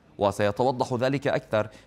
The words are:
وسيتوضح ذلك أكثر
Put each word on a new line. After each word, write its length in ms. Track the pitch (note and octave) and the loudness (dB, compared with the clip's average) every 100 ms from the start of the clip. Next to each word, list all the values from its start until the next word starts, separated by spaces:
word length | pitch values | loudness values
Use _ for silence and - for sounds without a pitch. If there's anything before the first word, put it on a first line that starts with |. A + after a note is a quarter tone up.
| _ - | _ 0
وسيتوضح 760 | G2+ G2+ G#2 A2+ B2+ B2+ A#2+ | 0 2 0 2 0 0 -2
ذلك 320 | A#2+ C3 C#3 C3 | 0 0 0 -2
أكثر 420 | C#3 - G#2+ G#2+ - | -2 0 -2 -2 -10